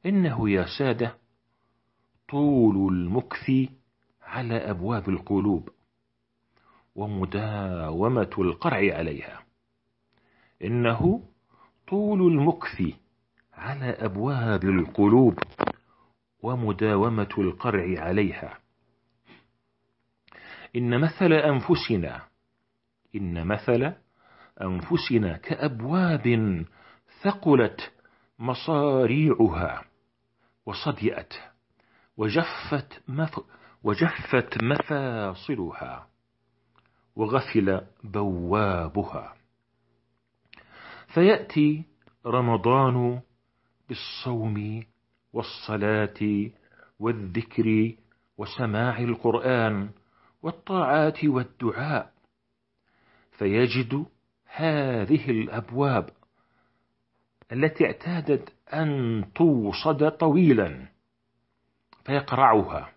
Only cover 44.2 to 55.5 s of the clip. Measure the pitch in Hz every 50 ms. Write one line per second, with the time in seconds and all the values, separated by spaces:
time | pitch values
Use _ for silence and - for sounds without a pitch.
44.2 | - 127 123 113 110 110 104 104 104 107 110 113 113 _ _ _ _ _ _ _
45.2 | _ _ - 117 110 - - - - - 110 104 104 104 107 107 107 101 104 -
46.2 | 107 104 104 101 104 117 - _ _ _ _ _ - _ _ _ 101 117 117 110
47.2 | 101 92 87 113 113 - - - 110 110 110 110 110 113 113 _ _ _ _ _
48.2 | _ _ _ - 107 - - - 127 113 104 107 120 127 117 113 120 120 117 113
49.2 | - 117 110 117 - 131 127 120 113 110 107 101 98 107 104 _ _ _ _ _
50.2 | _ _ _ _ - 160 175 - _ - 190 185 160 131 143 156 151 156 151 -
51.2 | 151 151 127 127 120 - _ _ 127 113 - - 135 151 151 113 - - _ _
52.2 | _ _ _ _ _ _ _ _ _ _ _ _ _ _ _ _ _ _ _ _
53.2 | _ _ _ - 107 98 101 113 127 120 107 127 127 113 135 143 151 - _ _
54.2 | _ _ _ _ _ _ - - 160 165 151 147 139 131 123 113 101 92 147 147
55.2 | 107 139 117 110 110 -